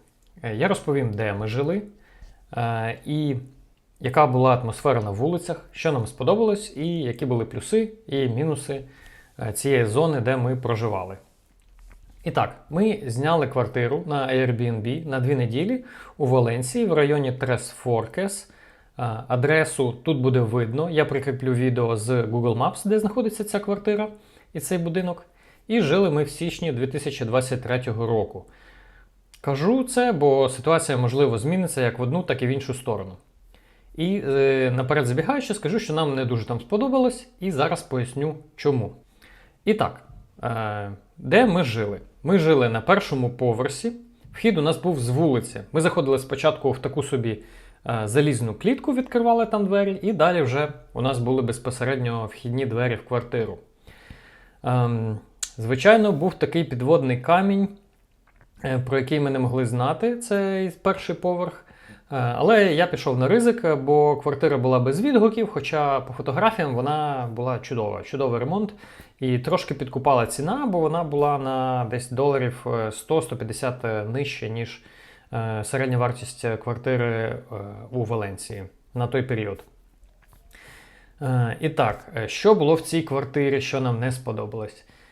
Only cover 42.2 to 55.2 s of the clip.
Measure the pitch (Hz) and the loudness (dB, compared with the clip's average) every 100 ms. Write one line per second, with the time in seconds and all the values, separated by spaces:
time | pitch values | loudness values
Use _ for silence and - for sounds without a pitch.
42.2 | 143 190 160 147 117 135 160 196 - 139 | 2 4 6 6 4 2 2 2 2 -2
43.2 | 123 123 123 110 135 - 233 240 - _ | -2 0 0 2 -2 -4 -6 -8 -14 _
44.2 | - - 233 170 151 160 180 156 120 127 | -20 0 2 4 2 0 0 0 0 2
45.2 | 160 120 - 110 - 156 165 170 135 135 | 4 2 0 -10 -6 0 2 2 2 2
46.2 | - 135 156 151 139 123 139 147 131 131 | 0 0 0 2 0 -2 -4 -4 -2 -2
47.2 | 113 107 - - - - - 117 107 123 | -2 -6 -10 -20 -20 -14 -6 -4 0 2
48.2 | 151 120 113 104 196 277 - 254 254 240 | 2 2 -4 -2 0 0 0 -2 0 0
49.2 | 233 233 220 214 202 202 196 190 196 190 | 2 2 2 0 2 2 0 -2 -2 2
50.2 | 160 180 127 135 147 - - - 127 123 | 4 4 2 0 -2 -6 -12 -4 -2 0
51.2 | 120 131 117 117 123 - 123 135 120 117 | 0 0 0 -4 -6 -4 -2 -2 -2 -4
52.2 | 107 - 120 127 127 113 123 110 - 123 | -6 -8 -6 -4 -2 0 0 -2 -2 -4
53.2 | 120 117 104 87 - _ - - - - | -2 -4 -4 -8 -16 _ -20 -20 -20 -20
54.2 | - - - _ 123 123 120 117 110 107 | -20 -20 -20 _ -2 2 2 0 -2 -6